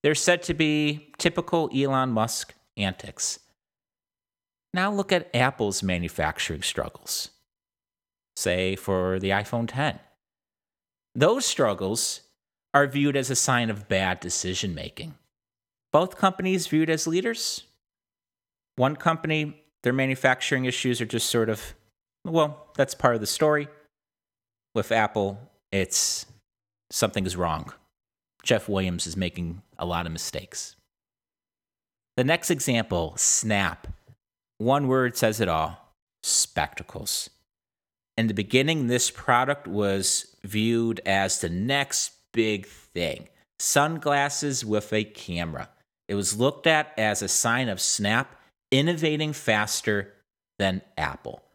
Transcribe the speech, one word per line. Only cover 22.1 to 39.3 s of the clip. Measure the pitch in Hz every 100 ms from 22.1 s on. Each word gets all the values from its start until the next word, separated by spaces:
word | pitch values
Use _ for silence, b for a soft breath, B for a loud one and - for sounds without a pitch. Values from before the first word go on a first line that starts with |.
| _ 175
well, | 165 151 143 - -
that's | 135
part | - 131 117
of |
the | 104
story. | - 151 151 143 - _ _ _ _ _ _ _ _ _ 113
With | 98
Apple, | 113 107 110 98 101 127 _ _
it's | 98 92 - - - - - _ _ _ _ _
something | - 110 - 92
is | 87
wrong. | 85 78 69 - _ _ _ _ _ _
Jeff | - 110 -
Williams | 98 92 87 85
is | 87
making | 90 87 85 90 - -
a | 87
lot | 85 85
of |
mistakes. | 80 - - - - - - _ _ _ _ _ _ _ _ _ _ _ _ _ -
The | 127
next | 170 -
example, | 120 - 120 110 87 80 -
Snap. | - - 110 101 92 - - - _ - _ _ _ _
One | 113 139 135
word | 131 123 -
says | 113 107
it | 101
all, | 80 78 87 _ _ _ _
spectacles. | - - - - - - - - 104 - - _ _ _ _ _ _ _ _ -
In | 113
the |
beginning, | 101 98 127 143 160 120
this | 123 -
product | - -